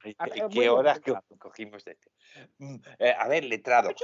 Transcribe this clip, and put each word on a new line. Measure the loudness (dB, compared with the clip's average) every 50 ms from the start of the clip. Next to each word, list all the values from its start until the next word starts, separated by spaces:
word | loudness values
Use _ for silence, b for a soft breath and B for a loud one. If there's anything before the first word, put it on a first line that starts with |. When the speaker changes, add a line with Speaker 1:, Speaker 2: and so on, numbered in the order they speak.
| -16
Speaker 1:
Ay, | -16 -10 -10
Speaker 2:
Ah, | -10
Speaker 1:
ay, | -8 -6 -6
Speaker 2:
eh, | -6
muy | -4
Speaker 1:
qué | 0 2
Speaker 2:
bien, | 4 4
Speaker 1:
hora | 4 6 6 4 2
que | 2 -2 -4
Speaker 2:
letrado. | -4 -4 _ _ _ _
Speaker 1:
cogimos | -20 -20 _ -16 -16 -16 -16 -20 -20
este. | -20 -20 _ _ _ _ b b b b b -20 b _ _
Mm, | -18 -18 -18 -18 B B B B
eh, | 2 2 2
a | 2 0
ver, | -2 -2 -2 -2
letrado, | -4 -8 -6 -2 2 4 4 4 2
Speaker 2:
Rupi | -4 -6